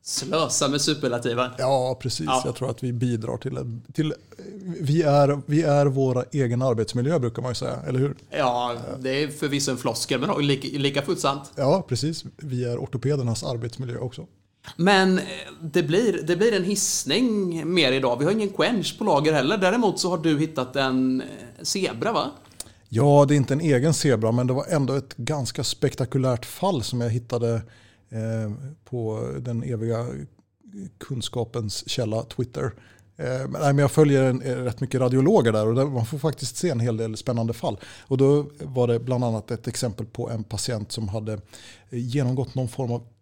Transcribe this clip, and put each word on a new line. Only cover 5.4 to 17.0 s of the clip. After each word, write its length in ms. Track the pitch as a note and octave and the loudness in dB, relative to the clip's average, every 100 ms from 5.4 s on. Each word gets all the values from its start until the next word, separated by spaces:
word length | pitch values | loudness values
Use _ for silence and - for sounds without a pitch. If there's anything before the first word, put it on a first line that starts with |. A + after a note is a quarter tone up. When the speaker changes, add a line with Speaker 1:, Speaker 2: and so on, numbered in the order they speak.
Speaker 2:
vi 160 | C#3 D3 | 2 2
är 220 | D#3+ C#3+ | 4 4
våra 380 | C#3+ C3+ C3+ B2+ - | 4 4 2 2 -2
egen 300 | D3 B2 B2 | 0 2 2
arbetsmiljö, 580 | C3 A2+ G#2+ - C3 B2+ | 2 2 0 0 0 0
brukar 220 | A#2+ A2+ | 0 -2
man 100 | B2+ | -6
ju 40 | |
säga, 200 | A2 B2+ B2 D3 | -4 -4 -6 -2
eller 120 | B2+ | 0
hur? 160 | C#3 C#3 - | 0 -2 -8
Speaker 1:
Ja, 460 | - C3 B2 B2 A#2 A#2 C3 | 0 0 2 -2 -4 -8 -6
det 240 | C3 C3+ | -2 0
är 40 | D3+ | -2
förvisso 440 | C#3+ D3 C#3+ C#3 | -2 -2 0 0
en 60 | B2 | 0
floskel, 420 | B2+ A2+ - C3 | -2 -2 -2 -2
men 280 | D#3 D3+ C#3+ | 0 0 2
lika, 300 | C#3 C3 C#3 | 0 -2 -2
lika 220 | C#3 C#3 | 0 0
fullt 180 | C#3 F3+ | -2 0
sant. 320 | C#3+ C#3 - | 0 -2 -8
Speaker 2:
Ja, 300 | - C3+ F#3 - | 0 2 2 0
precis. 380 | A#2+ D3 D#3+ - - | -2 -2 -4 -12 -14
Vi 260 | D3+ B2 | -6 -4
är 140 | B2 A#2+ | -2 -4
ortopedernas 680 | - B2 C#3 C#3+ A#2+ A2 | -6 -4 -2 0 0 -2
arbetsmiljö 540 | D3 A#2+ A#2+ - B2+ A#2+ | -4 -6 -6 -8 -8 -6
också. 280 | B2+ - E3 _ _ _ - - | -8 -8 -16 _ _ _ -18 0
Speaker 1:
Men, 420 | F3+ G3 F#3+ F#3 | 4 6 4 2
eh, 40 | - D#3 D3+ D3+ | -2 -10 -14 -12
det 220 | D#3+ E3+ | 0 0
blir, 400 | D3+ F3 A#3+ F3+ | 2 2 2 0
det 120 | D#3 | -2
blir 180 | F3 A3+ | 2 2
en 80 | G3+ | 2
hissning 1000 | F3+ G3 - - | 0 -2 -2 -2